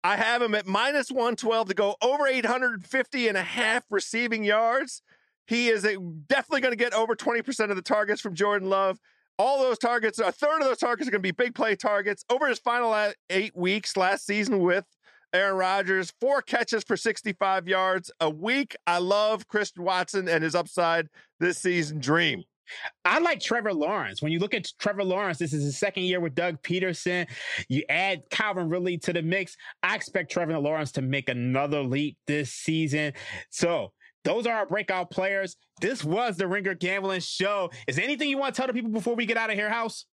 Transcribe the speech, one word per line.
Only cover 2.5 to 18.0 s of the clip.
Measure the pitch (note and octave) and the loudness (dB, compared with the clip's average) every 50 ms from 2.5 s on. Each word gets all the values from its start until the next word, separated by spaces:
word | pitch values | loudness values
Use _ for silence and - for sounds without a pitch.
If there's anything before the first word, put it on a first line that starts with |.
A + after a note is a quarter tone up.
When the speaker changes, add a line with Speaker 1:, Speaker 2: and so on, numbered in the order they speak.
| A#3 B3+ B3+ B3 A3+ G3 F3+ | 0 2 0 -2 -2 -4 -8
Speaker 1:
fifty | - - C4 B3 - - C4 A#3+ | -2 -2 -2 -2 0 -2 0 0
and | A3 G3+ | 0 0
a | F#3+ | 0
half | F#3 F3 - A#3+ A#3+ A3 A3+ B3 - _ | -2 -2 -2 0 0 2 2 0 -2 _
receiving | G#3 G3 - - - A3+ A#3+ A#3 A3+ A3 G#3+ | -2 -2 -2 -2 -4 -2 -2 -2 -2 0 0
yards. | G#3 G#3 A3 A#3 A3+ A#3+ C4+ D4+ B3+ - - _ _ _ _ _ _ _ _ _ | 2 2 4 4 2 2 0 -2 -4 -10 -16 _ _ _ _ _ _ _ _ _
He | - A3+ A#3+ A#3+ A#3+ | -2 0 2 2 2
is | A3+ G#3 F#3 | 2 2 2
a, | G#3+ - | 0 -2
definitely | G3 F#3 E3+ D#3+ D#3 C#3+ _ C4 C#4 - - D#4+ C4+ | -2 -8 -10 -12 -12 -2 _ 0 0 0 0 0 2
gonna | B3 B3+ A#3+ | 2 0 2
get | G3+ A#3 A#3+ | 2 0 0
over | G3 A3 A3+ A3+ A3+ | 2 0 2 0 0
twenty | G#3+ - C4+ A#3 A#3 | -2 0 0 0 0
percent | A3 - B3+ - A3 G3+ | -2 -4 -2 -2 0 0
of | G3+ | 0
the | F#3 | -4
targets | E3+ - A#3 G#3+ G#3 G3+ G#3 - | 0 0 2 2 2 0 -2 -2
from | - G#3+ F3+ | -2 -8 -2
Jordan | D#3 G3+ G#3 G#3 G3+ F#3+ F#3+ | 0 2 2 2 0 2 2
Love. | F#3+ F#3+ G3 F#3+ F#3 - _ _ _ _ _ _ _ - | 2 4 2 2 0 -2 _ _ _ _ _ _ _ 0
All | G3+ B3+ C#4 C#4 | 2 2 4 4
those | C4 B3+ A#3 - | 2 2 2 2
targets, | - A#3 A#3+ A#3+ A3 A3 - - | 0 0 0 2 0 0 0 2
a | A3 F3+ | 0 0
third | - - - D4 D#4 D#4+ | 2 2 2 2 2 4
of | C#4+ C4 | 2 2
those | A#3+ - | 2 2
targets | - B3 A#3+ - D#4 B3 | 0 0 0 0 -2 -2
are | |
gonna | G3+ G#3 | -2 0
be | F#3 F#3+ | 0 -2
big | E3+ - B3 B3 A#3+ | 0 0 -2 -2 0
play | - A#3 A3 G3+ | 0 0 0 0
targets. | - - A3+ G#3 G3+ G3 G#3 G3+ - - - | 0 0 0 0 2 0 -2 -4 -4 0 0
Over | B3 C4 D4+ C#4 | 0 2 2 2
his | A#3 - | 0 0
final | _ B3 A#3 B3 A#3+ A3+ | _ 0 0 2 2 2
la-, | A3 G#3+ G#3+ G#3 G#3+ _ _ _ | 2 2 0 0 -2 _ _ _
eight | F3+ F#3+ G#3 G#3+ _ | 0 0 0 0 _
weeks | F3+ F3 F#3 G3 G#3+ F#3+ - - | -2 0 0 0 0 -2 -2 0
last | G3 F#3 F#3 G3 G#3 - | 2 2 2 2 0 -2
season | - G3+ G#3+ G#3 A3+ A3+ G3 | -2 0 0 2 2 2 4
with | F3 F3+ F3 G3 F#3 _ _ _ _ - _ _ _ _ | 4 4 4 2 0 _ _ _ _ -20 _ _ _ _
Aaron | - F3+ G3 G3 F#3+ | 0 2 2 2 2
Rodgers, | F#3+ F#3 F#3 F#3+ G3 G3 F3+ F#3+ F#3+ F3+ E3+ - _ | 2 2 2 2 0 2 2 2 0 0 -2 -6 _
four | A3+ C4+ C#4 C4+ | 0 2 2 2
catches | - - - A#3+ A#3 - - A3 - | 0 0 0 0 0 0 -2 -4 0
for | - G#3+ | -2 -2
sixty-five | - - A3+ G#3+ - - G#3+ F#3 _ G3+ G3 F#3+ F#3+ F3 | 0 0 -2 -2 -2 -4 -6 -2 _ 0 2 2 0 0
yards | F3 F#3+ F#3 F#3 F#3+ F#3 F#3 | 0 0 2 2 2 0 -2